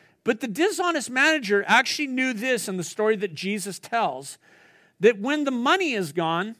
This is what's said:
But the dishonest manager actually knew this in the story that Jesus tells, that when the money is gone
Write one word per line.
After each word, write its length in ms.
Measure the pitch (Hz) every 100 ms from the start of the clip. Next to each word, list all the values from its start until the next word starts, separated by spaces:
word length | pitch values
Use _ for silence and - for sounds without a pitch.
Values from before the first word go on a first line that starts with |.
| _ _
But 160 | - 233
the 80 | 254
dishonest 600 | 190 370 339 359 330 240
manager 520 | 254 294 311 208 202 196
actually 400 | 226 254 - 285
knew 240 | 254 262
this 340 | 220 262 240 190
in 120 | 185
the 40 |
story 320 | 165 - 214 214
that 180 | 202
Jesus 440 | 147 190 214 190 170
tells, 600 | - 233 190 131 139 - _ _ _ _ _ -
that 220 | 202 214
when 240 | 226 302
the 60 | 277
money 420 | 247 254 370 349
is 200 | 226 165
gone 440 | 160 165 170 208 226